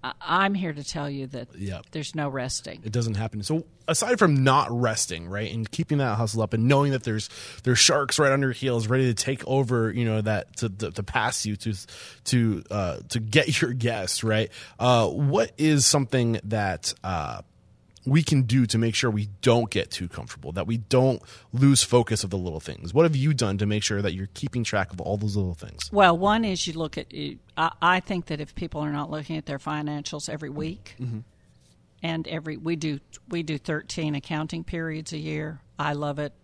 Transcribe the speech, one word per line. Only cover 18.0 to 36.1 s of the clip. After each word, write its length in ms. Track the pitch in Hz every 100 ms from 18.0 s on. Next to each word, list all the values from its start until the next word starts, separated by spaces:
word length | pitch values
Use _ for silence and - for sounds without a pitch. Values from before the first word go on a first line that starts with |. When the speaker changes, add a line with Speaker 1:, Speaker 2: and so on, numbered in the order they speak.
| -
Speaker 2:
we 180 | 147
can 200 | 156 147
do 220 | 120 131 117
to 120 | 113
make 180 | 117 107
sure 160 | 123
we 160 | 107 104 101
don't 280 | 131 120 113
get 220 | 104 -
too 160 | - 87
comfortable, 460 | - 60 - 69
that 120 | 85 90
we 120 | 117
don't 440 | 107 127 131 131 - - _
lose 320 | 123 139 131
focus 400 | - 123 117 110
of 60 | 98
the 80 | 95
little 240 | 90 78
things? 320 | - - 87
What 100 | 117
have 120 | 165 143
you 180 | 143
done 240 | 143 110 98
to 80 | 104
make 180 | 107
sure 180 | - 101
that 120 | 101
you're 160 | 92 95
keeping 300 | - 143 123
track 280 | 110 104 92
of 80 | 92
all 160 | - 101
those 180 | 107 101
little 180 | 92
things? 380 | 82 - - -
Speaker 1:
Well, 260 | 202 185 170
one 280 | 196 220 220
is 200 | 180 -
you 80 |
look 240 | 160 156 -
at, 140 | -
you, 280 | - 147 - _ -
I, 140 | 160 -
I 180 | 170 185
think 280 | - 185 170
that 120 | 147
if 160 | 147 -
people 260 | 165 151
are 100 | 151
not 200 | 147 143
looking 240 | 151 143 160
at 100 | -
their 140 | 139
financials 680 | - 151 151 147 143 151 151
every 200 | 151 151
week, 460 | 147 156 190 - -
Speaker 2:
Mm-hmm. 200 | 123 110 120 _ _ _ _ _ _ _
Speaker 1:
and 260 | 165 165 156
every, 260 | 160 156 151
we 200 | 160 170
do, 220 | 156 143 _ - -
we 160 | 170
do 140 | 156 147
thirteen 560 | - 151 - - 156 147
accounting 480 | - 156 156 165
periods 480 | 165 170 160 156 160
a 40 | 156
year. 440 | 156 151 156 160 _ -
I 160 | 151
love 240 | 147 147